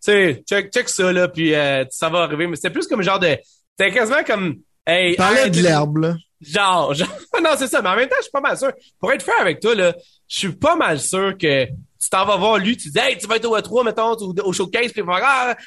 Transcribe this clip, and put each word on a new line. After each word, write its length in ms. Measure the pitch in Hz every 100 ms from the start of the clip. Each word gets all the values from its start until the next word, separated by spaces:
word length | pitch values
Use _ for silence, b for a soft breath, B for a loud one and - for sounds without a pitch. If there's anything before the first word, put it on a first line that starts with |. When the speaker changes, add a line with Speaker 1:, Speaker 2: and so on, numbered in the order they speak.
Speaker 1:
sais, 420 | - 202 180 127 -
check, 240 | 202 196
check 180 | 247 -
ça, 220 | - 185
là, 160 | 180 180
puis, 260 | 165 160
euh, 300 | 151 143 135 127
ça 200 | - 160
va 80 | 175
arriver. 220 | 160 151 175
Mais 100 | 151
c'était 140 | 180
plus 160 | 285 -
comme 160 | 247
genre 160 | 185 196
de, 180 | 170 135 b b _ -
c'était 140 | 196
quasiment 300 | 240 220 294 -
comme, 300 | 214 180 127 _ _ 160
hey, 260 | 175 175
Speaker 2:
Il 40 | 175
parlait 240 | 185 254
Speaker 1:
arrêtez 100 | 262 170
Speaker 2:
de 60 |
Speaker 1:
de 60 | 175
Speaker 2:
l'herbe, 280 | 151 147 156
là. 200 | 165 165 - _
Speaker 1:
Genre, 500 | 147 196 196 175 143
genre, 160 | 143 185 -
<laughs> 180 | - -
non, 80 | 330 277
c'est 100 | 262
ça, 120 | 294
mais 80 | 202
en 80 | 208
même 120 | 262
temps, 80 | -
je 60 |
suis 60 | -
pas 100 | 277
mal 160 | 277 180
sûr. 120 | 269 - b _
Pour 100 | 190
être 100 | 277
fair 120 | - 453
avec 200 | 196 -
toi, 140 | 214
là, 200 | 220 175 143 B B -
je 80 | -
suis 140 | 196
pas 240 | - 294 339
mal 240 | 226 147
sûr 340 | - 190 196 190
que 260 | 156 139 123 - - -
tu 120 | -
t'en 140 | 190 196
vas 100 | 196
voir 220 | 214 208
lui, 180 | 190 233
tu 140 | 151
dis, 80 | 165
hey, 180 | 262 240
tu 80 | 208
vas 100 | 226
être 100 | 226
au 80 | 214
E 40 |
trois, 200 | 190 233
mettons, 300 | 233 226 226 220
ou 120 | 190 180
au 80 | 196
showcase, 400 | 185 190 226 240
puis 80 | 214
il 40 |
va 120 | 175 180
faire, 80 | 254
ah, 300 | 269 247 226